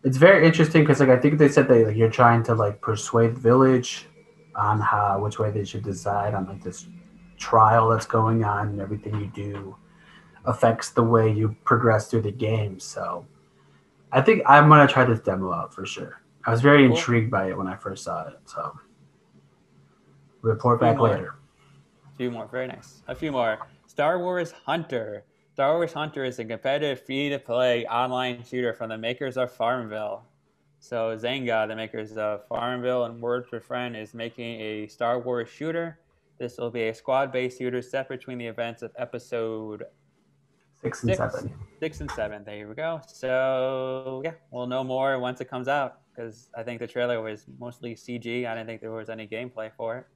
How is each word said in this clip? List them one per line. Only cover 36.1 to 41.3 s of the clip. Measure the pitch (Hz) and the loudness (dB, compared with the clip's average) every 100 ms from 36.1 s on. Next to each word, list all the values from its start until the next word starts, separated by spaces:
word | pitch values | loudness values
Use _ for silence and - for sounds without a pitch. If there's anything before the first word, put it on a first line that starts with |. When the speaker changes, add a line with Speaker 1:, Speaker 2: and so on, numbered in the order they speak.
| _ _ _ | _ _ _
Speaker 2:
This | 123 - | -12 -8
will | 120 | -8
be | 120 113 | -4 -6
a | |
squad-based | 110 - 131 135 127 127 127 | -6 -4 -2 -2 -4 -6 -6
shooter | 127 123 | -6 -6
set | 120 135 131 | -8 -10 -8
between | 131 - 123 | -12 -12 -12
the | 117 | -12
events | 110 117 113 | -8 -10 -10
of | 113 - | -16 -12
episode | 120 123 - 120 113 110 110 104 - _ _ _ _ _ _ _ _ _ | -12 -12 -10 -8 -6 -8 -12 -14 -16 _ _ _ _ _ _ _ _ _
Speaker 1:
Six | - - | -10 -6
and | 117 | -4
Speaker 2:
six, | 190 - | -2 -4